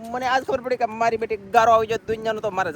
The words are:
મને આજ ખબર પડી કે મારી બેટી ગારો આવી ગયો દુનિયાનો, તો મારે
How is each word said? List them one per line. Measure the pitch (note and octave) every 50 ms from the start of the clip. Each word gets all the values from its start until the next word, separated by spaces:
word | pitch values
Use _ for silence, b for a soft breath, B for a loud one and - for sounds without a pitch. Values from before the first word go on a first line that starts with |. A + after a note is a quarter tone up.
| A3+ A3+
મને | A#3+ B3+ C4
આજ | B3 C4 C4+ B3+
ખબર | - C4+ B3+ A#3
પડી | B3+ B3+ A#3+
કે | A#3+ A3 A3 A3+
મારી | A3+ A#3 A3+ A3
બેટી | A3+ A3 A3 G3+ G3 G3 F#3+
ગારો | A#3 A3+ A#3
આવી | A3+ A3+ A3+ G#3+
ગયો | A3+ G#3+ - G#3+
દુનિયાનો, | A3+ A3 A3 A3+ A3 G#3+ G#3+
તો | G#3
મારે | F#3 F#3+ F#3 E3+ D3+